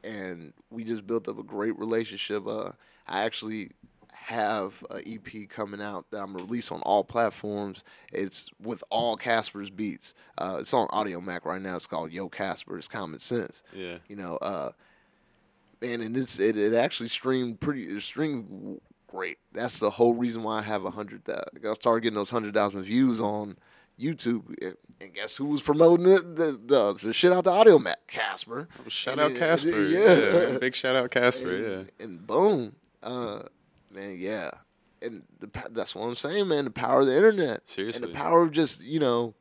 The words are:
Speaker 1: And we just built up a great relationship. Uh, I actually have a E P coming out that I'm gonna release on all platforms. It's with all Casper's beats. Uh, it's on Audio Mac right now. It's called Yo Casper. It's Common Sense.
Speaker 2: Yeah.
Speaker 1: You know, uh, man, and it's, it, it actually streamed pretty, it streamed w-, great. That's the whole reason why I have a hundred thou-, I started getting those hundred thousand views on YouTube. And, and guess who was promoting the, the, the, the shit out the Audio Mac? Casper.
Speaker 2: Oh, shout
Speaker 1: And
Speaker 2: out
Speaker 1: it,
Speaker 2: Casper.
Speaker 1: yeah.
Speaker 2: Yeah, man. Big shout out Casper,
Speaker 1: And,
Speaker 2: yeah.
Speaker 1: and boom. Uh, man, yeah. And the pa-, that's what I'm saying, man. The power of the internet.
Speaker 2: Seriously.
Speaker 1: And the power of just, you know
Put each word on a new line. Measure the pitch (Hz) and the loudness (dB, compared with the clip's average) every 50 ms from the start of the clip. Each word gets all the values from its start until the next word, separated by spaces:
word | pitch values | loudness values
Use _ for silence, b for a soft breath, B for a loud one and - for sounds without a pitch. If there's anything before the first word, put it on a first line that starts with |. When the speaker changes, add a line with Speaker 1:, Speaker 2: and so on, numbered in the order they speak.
Speaker 1:
And | - 104 110 104 95 92 90 85 82 73 _ _ _ _ | -12 -10 -10 -8 -8 -8 -10 -10 -14 -18 _ _ _ _
we | 113 117 113 | -14 -12 -6
just | 110 117 110 101 | -6 -6 -6 -4
built | 95 117 113 - - | -4 -4 -4 -4 -4
up | 107 110 | -10 -10
a | |
great | 104 104 107 101 104 113 110 - | -12 -10 -6 -4 -4 -4 -4 -4
relationship. | 101 113 113 113 113 110 95 98 - - 104 104 98 | -4 -2 -2 -2 -2 -4 -8 -10 -6 -4 -4 -4 -4
Uh, | 107 107 110 98 95 - b b b b b b | -6 -8 -6 -8 -10 -12 b b b b b b
I | - - 95 107 | -6 -2 -2 -2
actually | 113 - - 110 107 110 110 98 - _ _ - - _ _ _ _ - | -2 -2 -6 -8 -8 -8 -8 -8 -12 _ _ -20 -20 _ _ _ _ -20
have | - - - 113 117 107 101 113 107 95 101 101 - - - | -20 -14 -8 -4 -2 0 0 0 -2 -4 -6 -10 -14 -16 -14
a | - - - | -12 -12 -12
E | - 113 110 | -12 -14 -14
P | 98 - 110 110 104 | _ -16 -16 -16 -16
coming | 98 - - 107 101 104 101 | -14 -8 -8 -8 -8 -6 -10
out | 104 104 101 90 78 _ | -10 -8 -10 -10 -12 _
that | - 104 | -10 -10
I'm | 98 95 | -10 -10
gonna | 98 90 90 | -10 -12 -8
release | 98 117 120 113 - | -6 -6 -6 -4 -6
on | - 85 | -8 -6
all | - - 101 104 95 | 0 2 2 2 2
platforms. | - - 117 117 107 - - - 107 104 104 104 101 95 - B B B B B B - | 0 0 0 0 0 -2 -4 -8 -6 -6 -6 -6 -6 -8 -12 B B B B B B -6
It's | - 98 95 - - - - _ _ | -6 -4 -4 -6 -8 -10 -10 _ _
with | 101 113 117 - - _ | -10 -10 -10 -10 -8 _
all | - 113 117 120 110 | -2 0 0 0 -2
Casper's | - - 123 117 113 107 - - 101 101 101 | -2 0 2 2 2 2 -2 -8 -8 -12 -10
beats. | 98 92 110 101 69 - - - b b b b b - | -8 -6 -6 -6 -6 -8 -14 -18 b b b b b -6
Uh, | 78 92 95 73 | -6 -4 -4 -4
it's | - - | -2 0
on | - 127 110 - | 2 2 2 2
Audio | - 101 107 101 87 85 | 0 -2 -2 -2 -6 -8
Mac | 90 98 87 87 - | -8 -8 -8 -6 -6
right | 78 87 95 | -6 -6 -6
now. | 95 95 90 | -6 -6 -6
It's | 85 - | -6 -8
called | - - 80 82 80 | -6 -6 -8 -8 -8
Yo | 82 90 98 85 | -8 -10 -10 -10
Casper. | - - 101 95 82 - - - - 87 | -6 -6 -6 -6 -6 -8 -10 -12 -12 -12
It's | - - | -10 -10
Common | - 113 95 82 78 - | -10 -10 -10 -10 -10 -8
Sense. | - - 120 120 98 - - - _ _ - | -6 -4 -2 -4 -4 -6 -12 -20 _ _ -14
Speaker 2:
Yeah. | 98 92 87 85 85 _ _ | -12 -12 -12 -12 -14 _ _
Speaker 1:
You | 101 | -14
know, | 101 95 87 80 | -12 -10 -8 -6
uh, | - - 90 98 82 69 62 - b b b b b b b b b b b b b b _ _ _ _ _ _ _ | -6 -4 -4 -4 -4 -6 -8 -10 b b b b b b b b b b b b b b _ _ _ _ _ _ _
man, | 117 127 120 117 | -8 -6 -4 -4
and | 113 110 117 | -6 -4 -4
it's, | 131 131 120 - - | -4 -4 -4 -2 2
it, | 98 110 110 | 2 2 4
it | 107 101 107 113 | 4 2 2 4
actually | 117 123 156 - - 117 113 | 2 2 0 -2 -6 -6 -6
streamed | - - - 127 131 127 123 120 113 - | -6 -4 -2 -2 0 0 -2 -4 -6 -6
pretty, | - 147 143 131 101 | -4 -4 -4 -4 -6
it | - 98 104 | -8 -8 -8
streamed | - - - - 156 156 143 120 107 98 | -10 -8 -4 -4 -2 -2 -2 -6 -8 -10
w-, | 98 98 101 101 95 - _ _ _ _ _ - | -14 -14 -12 -12 -12 -14 _ _ _ _ _ -16
great. | - 95 92 87 - _ _ _ | -10 -8 -8 -8 -8 _ _ _
That's | _ 101 117 - - - | _ -6 -4 -4 -2 2
the | 110 104 | 0 0
whole | - - 120 120 120 | 4 6 4 6 6
reason | 117 123 120 113 113 | 4 0 -2 -2 -4
why | 113 110 110 110 | -4 -2 -2 -2
I | |
have | 107 104 110 101 92 | -2 -2 -2 -2 -2
a | 95 | -4
hundred | - 107 107 101 107 101 _ | -6 -8 -10 -10 -12 -12 _
thou-, | - - 87 - - - - 117 107 | -6 -6 -6 -6 -10 -12 -8 -6 -6
I | 107 | -6
started | - - 123 113 117 | 0 2 2 2 4
getting | 113 113 107 | 2 -2 -2
those | 104 101 - | -2 -4 -2
hundred | 120 117 110 104 101 | -2 -4 -4 0 0
thousand | 107 104 101 98 98 92 | 2 2 2 0 -6 -6
views | 98 110 123 135 127 117 110 | 0 2 4 4 4 4 2
on | 113 104 104 107 104 104 92 _ b b b b b b _ - | 0 -2 -2 -4 -6 -8 -12 _ b b b b b b _ -8
YouTube. | 120 151 165 123 - 117 117 110 - - - - | -6 -6 -4 -2 -2 -2 -2 -2 -4 -10 -12 -10
And, | - 92 - _ _ - - _ | -10 -10 -10 _ _ -20 -20 _
and | - 95 82 | -20 -14 -10
guess | 95 104 110 - | -10 -8 -6 -6
who | - 135 | -6 -2
was | 147 147 143 | -2 -2 -2
promoting | - - 147 151 165 165 175 170 175 | 2 0 4 8 8 8 8 8 8
the, | 185 196 190 | 8 8 8
the, | 170 175 165 156 165 156 139 107 110 | 6 0 -2 0 0 0 0 -4 2
the, | 120 143 131 107 101 98 - 95 | 4 4 6 6 4 0 -2 -4
the | 110 | -2
shit | 113 - - 185 | 0 6 6 6
out | 180 180 175 | 6 6 4
the | 190 | 4
Audio | 175 202 226 226 175 143 | 6 10 10 12 12 10
Mac? | 110 92 78 - _ | 6 2 -4 -4 _
Casper. | - - 113 110 101 95 - - 107 117 131 160 165 - - | -10 -6 -4 -4 -4 -4 -6 -8 -8 -10 -10 -10 -12 -18 -18
Speaker 2:
Oh, | 127 113 | -12 -10
shout | - - - 127 131 | -8 -6 -4 -4 0
Speaker 1:
And | 143 | 2
Speaker 2:
out | 151 147 | 2 2
Speaker 1:
it, | 131 123 | 2 0
Speaker 2:
Casper. | 170 156 165 165 147 165 170 - 101 | 2 2 2 4 2 0 2 2 2
Speaker 1:
yeah. | - 160 180 214 226 - | 2 4 6 8 8 8
Speaker 2:
Yeah, | 151 113 101 98 170 180 - | 8 6 6 4 4 4 4
man. | 131 127 | 0 0
Big | 127 131 131 | -2 -2 -2
shout | - - 131 127 | 0 0 2 2
out | 131 123 123 | 2 0 2
Casper, | - 127 123 123 127 131 127 92 90 | 2 4 4 4 4 4 -4 -4 -4
Speaker 1:
And, | 95 113 110 95 92 95 98 _ _ | -2 -4 -4 -6 -8 -10 -14 _ _
Speaker 2:
yeah. | 107 | -16
Speaker 1:
and | 113 92 82 92 | -14 -14 -14 -8
boom. | 110 107 143 185 214 208 143 117 104 - _ _ _ _ _ | 0 2 4 4 6 4 2 -2 -6 -10 _ _ _ _ _
Uh, | - 110 123 123 123 110 104 110 - - _ _ _ _ _ _ _ _ | -12 -10 -8 -8 -8 -8 -8 -10 -14 -16 _ _ _ _ _ _ _ _
man, | 98 98 98 101 95 90 | -16 -14 -12 -12 -10 -8
yeah. | 90 95 110 104 85 67 - - _ _ _ _ _ _ _ _ | -6 -6 -6 -6 -6 -8 -10 -12 _ _ _ _ _ _ _ _
And | - 120 113 92 - _ _ _ | -12 -12 -12 -12 -20 _ _ _
the | - 104 | -16 -14
pa-, | - - - - | -12 -12 -12 -8
that's | 113 110 95 - - | -6 -6 -6 -6 -8
what | - 107 | -6 -6
I'm | 120 120 | -6 -4
saying, | - - 143 170 208 202 185 | -4 -4 -2 -2 -2 0 2
man. | 156 143 143 | 0 0 0
The | 123 | -2
power | 110 123 120 120 131 131 | -4 -4 -2 2 4 4
of | 139 | 4
the | 131 127 | 6 6
internet. | 151 202 226 214 190 165 131 110 - _ - | 6 6 6 6 4 0 0 -2 -6 _ -10
Speaker 2:
Seriously. | - - 98 113 117 123 120 | -6 -6 -4 -4 -4 -6 -8
Speaker 1:
And | 87 | -8
the | 85 | -8
power | - - 165 170 170 | -6 0 6 6 6
of | 170 160 | 6 6
just, | 147 156 160 139 - - | 4 2 2 2 0 -4
you | - 120 151 160 | -6 -4 0 2
know | 147 127 120 120 120 117 107 _ | 2 4 4 2 0 -2 -6 _